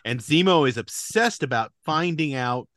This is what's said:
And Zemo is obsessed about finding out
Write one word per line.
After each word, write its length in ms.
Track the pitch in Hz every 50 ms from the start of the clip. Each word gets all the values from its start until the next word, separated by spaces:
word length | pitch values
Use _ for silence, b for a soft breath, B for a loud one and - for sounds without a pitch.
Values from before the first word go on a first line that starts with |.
| -
And 140 | 113 123 123
Zemo 500 | 107 - 151 165 180 190 180 165 143 131
is 80 | 110
obsessed 640 | 113 101 - - - - - - 220 226 240 - -
about 300 | 160 127 127 113 104 - _ _ -
finding 500 | - 156 160 170 175 165 156 160 147 135
out 320 | 131 123 123 123 127 - _ _